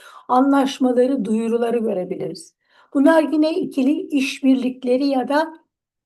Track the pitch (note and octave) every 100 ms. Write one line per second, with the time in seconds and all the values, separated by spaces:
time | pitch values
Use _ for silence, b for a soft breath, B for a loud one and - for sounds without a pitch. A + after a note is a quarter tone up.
0 | B B B B3+ C#4 C#4 C4+ - B3+ B3
1 | B3+ C4+ G#3 A3 A3+ A#3 A#3 A#3+ A3 F#3
2 | F#3 F#3 E3+ E3+ - _ b b b C#4+
3 | D4+ E4 C#4 D#4 D#4 F4 - - B3+ D#4+
4 | F#4+ C#4+ C4+ - C4 B3 B3+ - B3 C4
5 | C#4+ C4 B3 C#4+ D#4+ - _ _ _ _